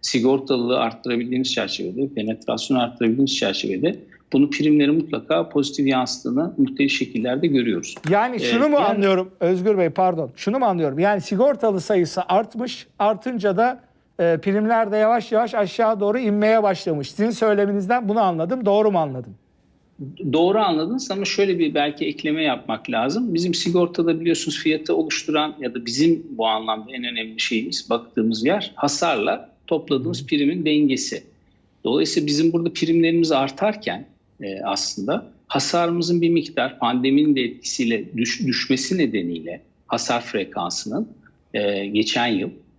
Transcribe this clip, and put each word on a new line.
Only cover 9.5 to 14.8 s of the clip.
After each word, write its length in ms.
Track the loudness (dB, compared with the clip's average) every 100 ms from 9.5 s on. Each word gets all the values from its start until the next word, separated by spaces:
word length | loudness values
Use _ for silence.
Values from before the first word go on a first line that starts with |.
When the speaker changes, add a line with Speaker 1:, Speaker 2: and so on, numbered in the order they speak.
| 2 2 2
Speaker 2:
Bey, 120 | 2
pardon. 420 | 2 0 0 -4 -6
Şunu 240 | -4 0
mu 60 | 2
anlıyorum? 340 | 2 0 2
Yani 220 | 2 2
sigortalı 600 | 0 2 2 2 0 0
sayısı 420 | 2 2 2 -2
artmış, 640 | 0 0 0 -4 -8 -8 -12 -2
artınca 580 | 0 0 -2 -2 0 2
da, 260 | 2 0 _ _ _ 0
e, 180 | 2 2
primler 540 | 2 0 2 2